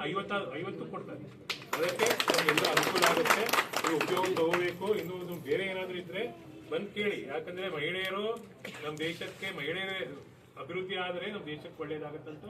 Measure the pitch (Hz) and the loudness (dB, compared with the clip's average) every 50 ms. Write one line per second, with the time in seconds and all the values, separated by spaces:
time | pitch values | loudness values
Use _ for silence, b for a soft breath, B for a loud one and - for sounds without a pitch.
0 | - 165 185 196 - 202 202 196 180 170 151 156 185 190 - 160 160 - 185 180 | -2 -2 -2 -2 -2 0 -2 -2 -2 -2 -4 -4 -4 -4 -4 -6 -6 -6 -8 -8
1 | - - - - - - - - - - - - - - - 147 165 180 - - | -8 -8 -10 -10 -12 -12 -14 -12 -8 -8 -8 -8 -6 -6 -2 0 0 0 2 4
2 | 156 156 - - - - - - - - - - - - - - - - - - | 4 4 4 4 4 4 4 4 6 6 6 6 6 6 6 6 4 4 4 6
3 | - - - 170 160 - - 196 226 - - - - - - - - 165 165 147 | 8 8 8 6 6 6 6 4 4 4 4 2 2 2 0 2 2 4 4 4
4 | - - 185 185 180 185 180 165 160 165 180 175 175 175 170 180 190 208 208 165 | 4 4 4 4 4 4 4 4 4 4 4 4 2 2 0 0 2 2 2 2
5 | 165 175 185 180 170 170 175 143 127 135 156 185 196 190 185 185 185 - 180 175 | 2 -2 -4 -6 -6 -6 -6 -4 -2 0 0 2 2 0 -2 -2 -4 -4 -4 -6
6 | 175 165 180 202 240 - - - - - - - - - 151 175 202 - - 208 | -6 -4 -4 -2 -2 -4 -4 -8 -14 -16 -16 -14 -8 -4 -4 -2 -2 -4 -2 0
7 | 214 202 170 - - 127 - 240 - 180 180 185 190 185 160 151 147 170 180 190 | 0 0 0 -2 -4 -4 -4 -4 -4 -4 -6 -4 -4 -4 -2 -2 -2 -2 0 0
8 | 190 190 190 202 208 226 240 - - - - - - - - - 151 151 151 151 | -2 -2 -2 0 0 -2 -2 -4 -6 -14 -16 -14 -12 -12 -10 -8 -6 -6 -4 -2
9 | 160 165 170 - 196 - - - 196 196 180 151 143 156 170 190 196 196 190 185 | -2 -4 -4 -4 -8 -10 -8 -8 -8 -6 -6 -4 -4 -4 -2 -2 -2 -4 -4 -4
10 | 165 147 143 - - - - - - - - - - 165 180 185 185 185 185 185 | -6 -6 -8 -12 -14 -18 -20 -20 -20 -18 -14 -12 -10 -6 -6 -4 -4 -2 -2 -2
11 | 180 180 175 170 185 208 208 175 151 151 147 147 - 170 - 160 151 151 156 151 | -2 -2 -2 -4 -4 -4 -6 -6 -6 -8 -8 -8 -10 -12 -8 -6 -6 -4 -4 -4
12 | 147 147 151 151 127 156 151 151 208 | -6 -8 -8 -10 -10 -10 -12 -12 -12